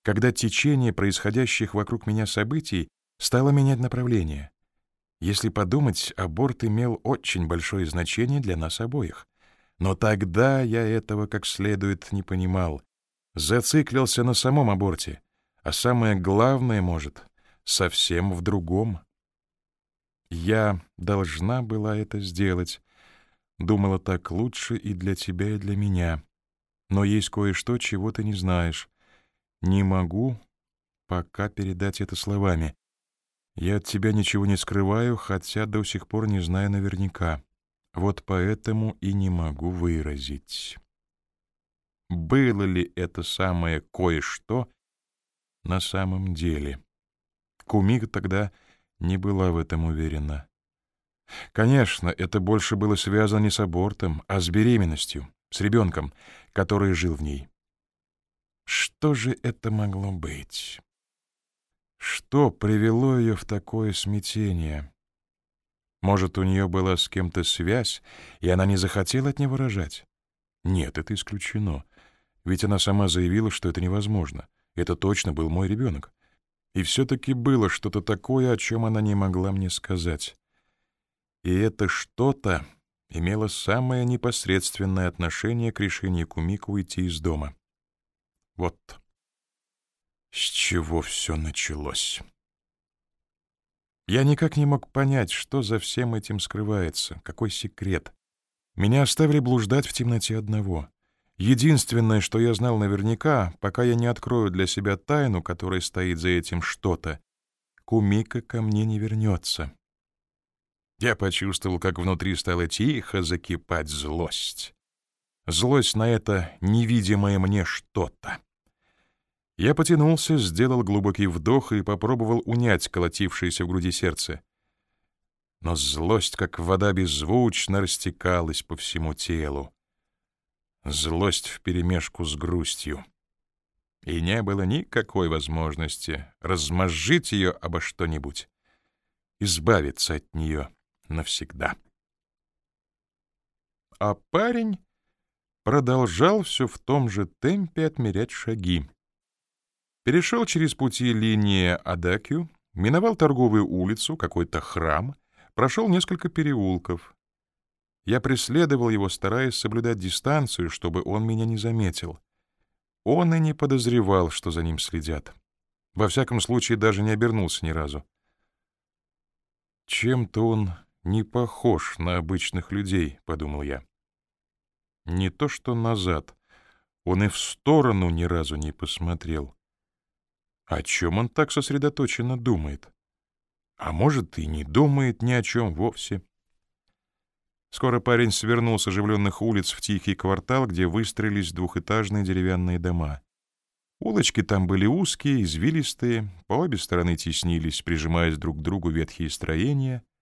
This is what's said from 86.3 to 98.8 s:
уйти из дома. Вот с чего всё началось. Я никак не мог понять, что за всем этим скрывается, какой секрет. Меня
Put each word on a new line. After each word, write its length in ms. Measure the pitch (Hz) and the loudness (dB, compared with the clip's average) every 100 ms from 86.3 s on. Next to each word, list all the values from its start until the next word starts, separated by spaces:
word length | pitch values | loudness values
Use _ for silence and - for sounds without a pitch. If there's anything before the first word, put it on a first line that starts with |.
| - 82 101 - | -4 -2 -4 -4
уйти 340 | 101 90 - 90 | -4 -4 -4 -4
из 140 | 80 | -2
дома. 360 | 82 78 71 - _ _ _ _ _ _ _ _ _ - | -2 -2 -4 -10 _ _ _ _ _ _ _ _ _ -6
Вот 440 | 87 - - - _ _ _ _ _ _ _ _ _ _ _ _ _ | -6 -6 -20 -20 _ _ _ _ _ _ _ _ _ _ _ _ _
с 60 | - | -6
чего 640 | - - - 90 78 82 | -4 -2 -2 -2 -2 -2
всё 320 | - - - 80 | -4 -6 -6 -4
началось. 840 | 78 - - 76 73 65 - - - _ _ _ _ _ _ _ _ _ _ _ _ _ _ _ _ _ - | -6 -6 -6 -6 -6 -4 -4 -6 -12 _ _ _ _ _ _ _ _ _ _ _ _ _ _ _ _ _ -2
Я 160 | 117 | 2
никак 340 | 139 143 160 147 | 4 4 2 2
не 80 | 143 | 2
мог 260 | 139 - | 2 -2
понять, 400 | 135 139 139 95 | -2 2 2 0
что 300 | - - 139 | -4 -4 -4
за 160 | 107 110 | -2 -2
всем 380 | - - 123 110 | -4 -2 -2 -2
этим 240 | - 104 | -4 -6
скрывается, 800 | - 101 107 101 82 - - 80 | -6 -6 -2 -2 -2 -4 -6 -8
какой 280 | - - 110 | -12 -6 -4
секрет. 600 | - 101 - 95 85 - _ _ _ _ _ _ | -4 -8 -6 -2 -2 -4 _ _ _ _ _ _
Меня 280 | 95 | 0